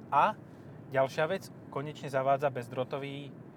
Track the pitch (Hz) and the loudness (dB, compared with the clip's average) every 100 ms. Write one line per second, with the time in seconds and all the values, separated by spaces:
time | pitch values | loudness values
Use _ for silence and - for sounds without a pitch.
0 | - 139 190 214 - - - - - 131 | 2 4 6 2 -10 -18 -18 -18 0 2
1 | 135 - 160 190 - - - 139 151 - | 4 2 0 0 -6 -16 -10 -6 -6 -8
2 | 143 135 135 139 143 127 117 127 127 139 | -4 0 4 4 2 -2 -4 -4 -4 -4
3 | 139 139 143 - - | -6 -8 -12 -14 -18